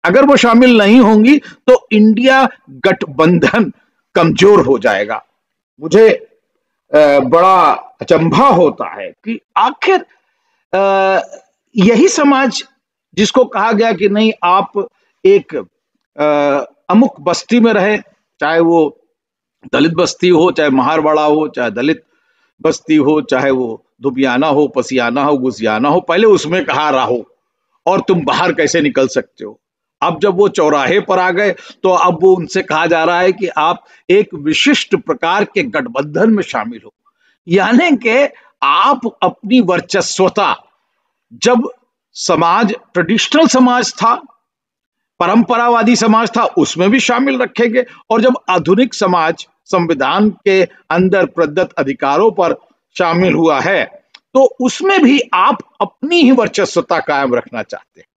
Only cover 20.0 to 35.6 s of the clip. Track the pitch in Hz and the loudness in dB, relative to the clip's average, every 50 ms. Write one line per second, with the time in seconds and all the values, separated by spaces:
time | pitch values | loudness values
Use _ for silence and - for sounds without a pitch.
20 | 180 - - _ - 180 180 160 165 180 - - 156 147 131 135 127 143 156 160 | -2 -4 -4 _ 0 2 2 4 2 0 0 0 -2 0 0 0 0 0 -2 0
21 | 151 156 156 151 151 151 151 156 156 143 - 131 123 117 101 113 123 147 160 156 | 0 0 0 0 0 0 0 0 -2 -4 -6 -6 -6 -6 -6 -4 -4 -4 -4 -4
22 | _ _ _ _ _ _ _ _ _ _ _ _ - 160 156 - _ - 156 151 | _ _ _ _ _ _ _ _ _ _ _ _ -4 -4 -4 -4 _ 0 0 2
23 | 139 139 156 151 143 - 139 127 135 139 135 131 127 113 110 - _ _ _ _ | 2 2 0 0 -2 -2 -4 -2 0 0 -2 -2 -4 -6 -8 -14 _ _ _ _
24 | 120 139 123 127 135 131 123 127 147 156 139 147 151 135 - 135 120 - 131 127 | -8 -6 -4 -2 -2 -2 -2 -2 -2 0 0 0 0 -2 -2 -6 -6 -4 -4 -2
25 | 120 117 117 139 139 147 151 135 127 131 113 110 110 110 107 110 123 147 151 170 | -2 -2 -2 -2 -2 -2 -2 -2 -2 -6 -6 -4 -4 -4 -2 -2 -2 0 -2 -2
26 | 147 - 165 185 226 220 202 170 - 151 170 185 156 - 135 135 151 151 139 131 | -2 -2 -2 2 4 4 2 2 0 -4 -4 -4 -4 -4 -4 -2 -2 -2 -2 -2
27 | 123 107 123 120 107 _ _ _ _ _ _ _ _ _ _ _ _ 165 190 190 | -2 -2 -4 -6 -8 _ _ _ _ _ _ _ _ _ _ _ _ -2 -2 -2
28 | - - 190 170 147 127 - 139 175 175 160 - 160 139 - 170 151 147 120 135 | 0 0 -2 0 0 -2 -2 -2 -2 -2 -2 -2 -2 -2 0 0 -2 0 0 -2
29 | 135 127 - 135 - _ _ _ 107 104 107 _ _ _ _ _ _ _ _ _ | -2 -2 -2 -6 -8 _ _ _ -18 -18 -18 _ _ _ _ _ _ _ _ _
30 | 139 160 170 156 170 208 185 180 208 196 - - 165 151 151 143 135 123 175 208 | -4 -4 -2 -2 -2 -2 0 2 0 0 2 0 0 0 0 0 0 0 -2 -2
31 | - - 190 185 180 185 180 180 208 202 180 - - - - _ - 190 185 175 | -2 -2 -2 -2 0 -2 -2 -2 -2 -4 -4 -6 -12 -20 -20 _ -2 0 0 2
32 | 185 185 175 156 170 190 185 180 160 147 - 190 185 - 156 156 165 170 170 165 | 2 0 0 2 2 2 2 2 0 -6 -6 -6 -4 -4 -4 -4 -2 0 0 0
33 | 160 170 175 175 180 185 185 202 202 170 - 156 151 165 180 - _ _ _ _ | 0 0 0 0 0 0 -2 -2 -6 -6 -4 -2 -2 -2 -2 -4 _ _ _ _
34 | _ _ 180 202 208 - - 160 143 151 156 - - - 294 - - - - - | _ _ 0 0 0 -2 -6 -10 -6 -4 -2 0 0 0 0 0 -2 -4 -6 -6
35 | - - 202 - - 165 180 208 208 208 _ 202 | -4 -6 -8 -6 -4 -4 -2 -2 -4 -4 _ -6